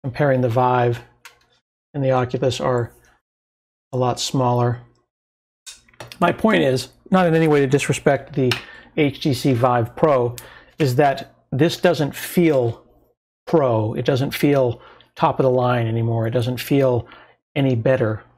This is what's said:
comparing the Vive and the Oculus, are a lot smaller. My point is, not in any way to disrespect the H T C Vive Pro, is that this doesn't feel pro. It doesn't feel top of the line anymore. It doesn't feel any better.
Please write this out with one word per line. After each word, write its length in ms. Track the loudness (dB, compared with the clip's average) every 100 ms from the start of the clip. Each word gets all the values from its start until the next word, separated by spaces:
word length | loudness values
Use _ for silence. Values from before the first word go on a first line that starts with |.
comparing 380 | -10 -2 0 2
the 80 | 0
Vive 540 | 0 2 2 0 -2 -10 _ -20 _ _ _ _ _ _
and 100 | -4
the 60 | 0
Oculus, 500 | 0 -2 -2 -2 -2
are 320 | -2 -2 -4 _ _ _ _ _ _ _ _ _ _
a 40 | -4
lot 240 | -2 -2
smaller. 600 | -4 -2 0 0 0 -4 -10 _ _ _ _ _ _ _ -20 -20 _ _ -20 -2
My 120 | -2
point 300 | 0 0 2
is, 260 | 2 0 -4 _ -2
not 160 | 2 4
in 80 |
any 140 | 2 4
way 120 | 2
to 60 | 2
disrespect 680 | 0 0 -2 0 0 -2
the 180 | -2 0 -2 -8 -20 -12 -2
H 240 | -2 0
T 120 | -4
C 200 | 0 0
Vive 400 | 2 2 0 -2
Pro, 400 | 0 2 2 0 -6 -16 -20 -20 _
is 180 | -2 2
that 360 | 2 0 -10 _ _
this 240 | 0 0 2
doesn't 380 | 0 0 -2
feel 680 | -6 -4 0 2 2 0 -4 _ _ _ _ _ _ 0
pro. 480 | 2 2 0 -2
It 100 | -2
doesn't 280 | -2 0 -2
feel 500 | -2 0 2 0 -4 -14 -20 _
top 260 | -2 -2 2
of 40 |
the 60 | 0
line 360 | 2 0 0 -2
anymore. 400 | -2 -2 -2 -2
It 40 |
doesn't 260 | -2 -4 -6
feel 500 | -2 2 2 0 -4 -20 -20 _ _ -2
any 180 | 0
better. 480 | 0 0 0 0 -4 -10